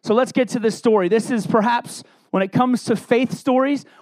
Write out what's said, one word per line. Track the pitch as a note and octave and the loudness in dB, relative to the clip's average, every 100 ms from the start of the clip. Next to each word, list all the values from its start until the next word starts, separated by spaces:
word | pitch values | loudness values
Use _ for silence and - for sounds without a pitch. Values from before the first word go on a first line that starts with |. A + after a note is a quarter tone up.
So | - | 0
let's | G#3+ B3+ | 0 2
get | - A#3+ | 0 -2
to | B3 | 0
this | A3 G#3 | -2 0
story. | A#3+ G#3+ F3 | 2 2 2
This | A3+ A3 | 0 0
is | A#3+ - | -4 0
perhaps, | A#3 G#3+ A#3+ B3 - - _ _ | 0 2 -2 -4 -18 -20 _ _
when | F#3+ | -4
it | G3 | -2
comes | - B3+ B3 - | 0 0 0 -2
to | A3+ | -4
faith | - A#3+ C4 | 0 0 0
stories, | - - B3+ C4+ C#4+ - - | -4 0 0 2 -2 -8 -20